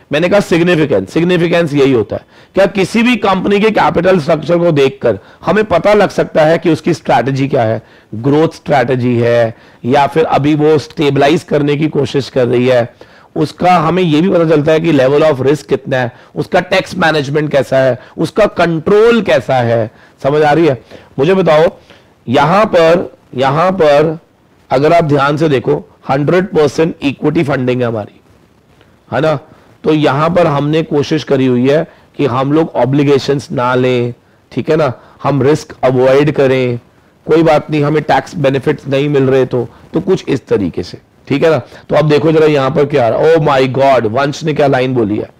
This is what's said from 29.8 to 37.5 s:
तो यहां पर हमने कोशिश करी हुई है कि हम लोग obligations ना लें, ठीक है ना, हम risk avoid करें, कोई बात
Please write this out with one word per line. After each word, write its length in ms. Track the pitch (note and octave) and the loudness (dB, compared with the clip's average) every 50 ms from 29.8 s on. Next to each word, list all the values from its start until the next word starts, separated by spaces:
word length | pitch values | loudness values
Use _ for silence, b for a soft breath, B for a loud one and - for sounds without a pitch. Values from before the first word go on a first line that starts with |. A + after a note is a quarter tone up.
| b | b
तो 100 | D3+ D#3 | -2 0
यहां 360 | D#3 D3 C#3+ C3 C#3+ D#3 E3+ | 0 0 0 0 0 0 0
पर 180 | F3 F3+ E3+ | 2 2 2
हमने 360 | D#3+ C#3+ C#3+ C#3+ D3 D#3 E3 D#3 | 2 0 -2 -2 -2 -2 -2 -2
कोशिश 400 | - D#3+ C#3+ C3+ - D#3+ D3+ - | -2 -2 -2 -2 -2 -4 -4 -2
करी 220 | - C#3+ C3 C3 | -2 0 0 2
हुई 240 | C3 B2 A#2+ B2+ C3+ | 2 0 2 2 2
है 180 | C#3+ D#3+ E3 b b b b b b | 0 0 -2 b b b b b b
कि 80 | - C#3+ | -4 -4
हम 260 | B2+ A#2 C3 C3+ C#3+ | -2 -2 -2 -2 0
लोग 200 | D3 D#3+ E3 D#3+ - | 0 0 0 -2 -2
obligations 760 | - B2 B2+ C#3 D3 C#3+ C#3+ C#3+ C3 - - C#3+ C#3+ - - | -2 -2 0 0 0 2 2 0 0 0 -2 -4 -4 -4 -8
ना 240 | - C3+ B2 B2 B2+ | -6 -4 -2 -2 0
लें, 380 | B2+ B2+ B2+ B2+ A#2+ A#2+ A#2+ A#2+ _ b b b b b - | 0 0 0 0 -2 -2 -4 -8 _ b b b b b -12
ठीक 180 | - C3 G#2+ - | -8 -6 -4 -2
है 60 | D#3 | 0
ना, 180 | D#3+ D3+ C3 A2+ B B B B B - | 0 0 -2 -4 B B B B B -4
हम 180 | C3+ C#3+ C3+ A#2+ | -4 -2 0 2
risk 320 | C3+ D#3 D3+ - - - - - | 0 0 0 -4 -10 -10 -4 -2
avoid 480 | C3 C3 B2+ B2+ C3 C3+ C#3 D3 D3+ | 0 2 2 2 4 4 2 2 0
करें, 480 | C#3 D3 C#3 C3 C3 C3 B2+ B2 A#2+ A#2+ - _ b b b b b b - | 0 0 0 0 2 0 -2 -2 -4 -6 -10 _ b b b b b b -4
कोई 180 | - D#3 E3 E3 | 0 2 2 4
बात 280 | D#3+ | 4